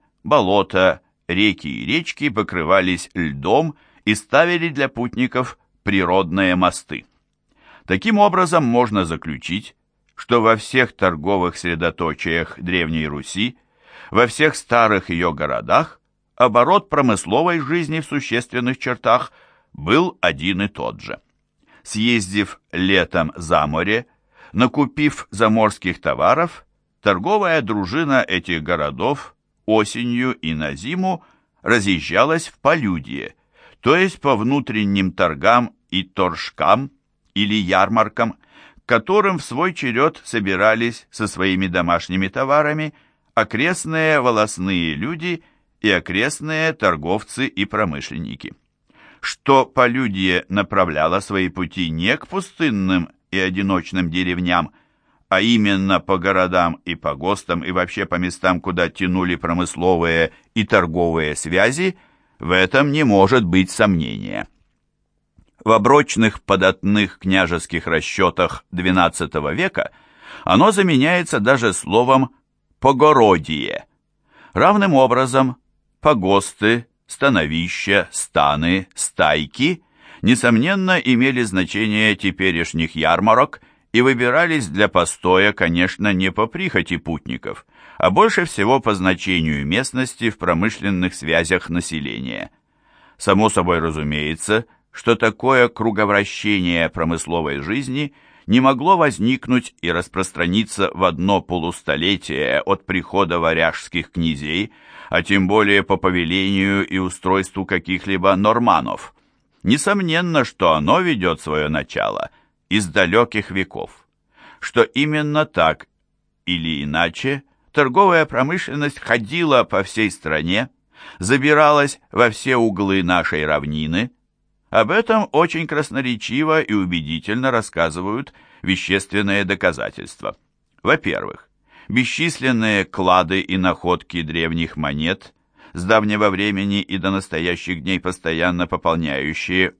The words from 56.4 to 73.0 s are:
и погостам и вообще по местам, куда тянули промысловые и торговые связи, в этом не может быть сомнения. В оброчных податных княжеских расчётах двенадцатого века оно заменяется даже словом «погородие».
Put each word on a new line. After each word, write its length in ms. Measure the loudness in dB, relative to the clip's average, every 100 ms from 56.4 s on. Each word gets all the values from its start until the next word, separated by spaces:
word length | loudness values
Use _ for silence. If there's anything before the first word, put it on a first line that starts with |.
| 2 2 0 -2
и 120 | -8 -6
погостам 680 | -6 -4 -4 -4 -4 -4
и 80 | -4
вообще 340 | -4 -4 -4 -4
по 100 | -4
местам, 440 | -4 -2 0 0
куда 300 | -2 -2 -2
тянули 460 | -2 -2 0 0 -2
промысловые 1000 | -2 -2 -4 0 2 2 2 2 0 -4 _ -4
и 100 | 0
торговые 720 | 2 2 0 0 0 -2 -4
связи, 600 | -2 0 2 0 -4 -6 _ _ _ -10
в 120 | 0
этом 400 | 2 2 2 2
не 140 | 2 4
может 400 | 4 6 4 2
быть 260 | 2 2
сомнения. 760 | 2 2 2 -2 -8 -10 -10 -12 _ _ _ _ _ _ _ _ _ _ _
В 80 | 2
оброчных 680 | 4 6 4 4 2 0 0
податных 800 | 0 2 2 2 0 0 0 -4
княжеских 680 | 0 0 2 -2 -4 -6 -2
расчётах 800 | -2 -2 0 0 2 -2 -2 -10
двенадцатого 800 | -4 0 2 2 0 -6 -4 -4
века 380 | -2 -4 -4 -6 _ _ _ -20 -8
оно 280 | 2 4 6
заменяется 680 | 4 2 2 2 0 0 0
даже 320 | 2 2 2
словом 600 | -2 0 2 4 4 2 _ _ _ _ _
«погородие». 1080 | 2 6